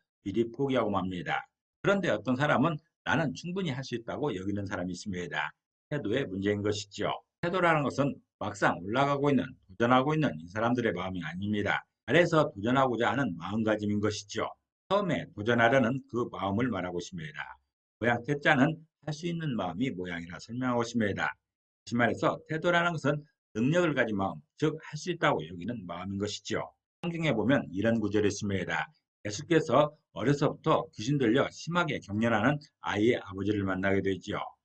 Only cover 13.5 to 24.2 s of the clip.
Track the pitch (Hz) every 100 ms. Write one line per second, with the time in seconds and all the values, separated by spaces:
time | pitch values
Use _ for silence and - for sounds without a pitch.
13.5 | 110 107 107 107 104 107 104 - 107 76
14.5 | - _ _ _ 196 190 104 - 101 104
15.5 | 120 117 135 117 135 - 113 120 90 98
16.5 | 101 131 92 90 87 - 90 78 71 67
17.5 | - _ _ _ _ 117 120 - 147 165
18.5 | 143 151 160 - _ 156 151 175 170 156
19.5 | 110 90 85 131 92 90 85 85 85 -
20.5 | 120 127 120 113 120 104 87 76 - _
21.5 | _ _ _ - 117 117 98 151 117 -
22.5 | 156 175 170 175 160 135 151 - _ _
23.5 | 107 131 175 175 131 113 101